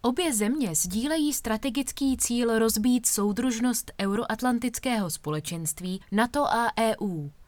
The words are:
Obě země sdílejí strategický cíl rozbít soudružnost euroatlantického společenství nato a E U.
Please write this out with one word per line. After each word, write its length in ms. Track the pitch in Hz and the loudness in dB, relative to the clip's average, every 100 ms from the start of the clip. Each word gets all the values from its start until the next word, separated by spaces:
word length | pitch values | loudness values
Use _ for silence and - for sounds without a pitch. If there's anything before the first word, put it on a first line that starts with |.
Obě 340 | 240 262 349 | 0 2 0
země 400 | 226 208 294 233 | 2 0 0 0
sdílejí 580 | 160 180 196 269 320 294 | 0 -2 -2 0 0 0
strategický 840 | - - 220 269 233 269 - 269 254 | 0 -2 -2 -2 -2 -4 -2 0 0
cíl 420 | - 240 233 226 | 0 0 2 4
rozbít 480 | 226 220 233 247 240 | 2 2 2 2 2
soudružnost 840 | - 202 202 262 226 247 240 - - | 2 0 2 0 0 0 0 -4 -4
euroatlantického 1080 | 196 202 240 220 254 240 247 - 262 233 185 | -2 -2 -2 -2 0 0 0 -2 -2 0 0
společenství 920 | - - 151 - 170 156 - 180 190 - | -4 -4 -4 -4 -6 -6 -6 -6 -6 -2
nato 320 | 202 240 285 | 0 2 2
a 280 | 285 233 233 - | 2 2 0 2
E 180 | 226 220 | 0 2
U. 320 | 208 165 143 - | -2 -4 -6 -12